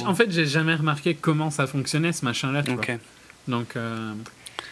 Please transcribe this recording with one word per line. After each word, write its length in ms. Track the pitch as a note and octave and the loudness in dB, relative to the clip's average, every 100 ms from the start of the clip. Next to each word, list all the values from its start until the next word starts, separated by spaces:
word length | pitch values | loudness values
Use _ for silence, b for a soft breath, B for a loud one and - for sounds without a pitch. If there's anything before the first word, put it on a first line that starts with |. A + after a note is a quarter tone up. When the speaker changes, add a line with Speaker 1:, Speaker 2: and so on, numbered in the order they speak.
| G#3 | 4
Speaker 1:
en 100 | F#3 | 2
fait, 160 | A#3 | 4
j'ai 140 | E3 D3+ | 4 2
jamais 280 | D3+ D#3+ | 2 2
remarqué 400 | E3 D#3 D3 F3 | 2 2 2 0
comment 380 | D#3 - D3+ D#3 | 0 2 2 0
ça 160 | D3 C3+ | 0 0
fonctionnait, 460 | C#3 B2+ D3+ E3 | 0 0 0 0
ce 100 | E3 | 0
machin-là, 400 | B2+ A#2 C3+ C#3+ | -2 0 0 0
tu 80 | C#3 | 0
Speaker 2:
Ok. 140 | B2 G#2+ | -2 -2
Speaker 1:
vois. 80 | A#2 - B B - - | -4 -8 B B -14 -4
Donc, 260 | A#2+ A#2 B2 | -2 -2 -6
euh, 380 | A#2 A2+ A2 G#2+ A2+ - B B B | -6 -6 -6 -8 -12 -16 B B B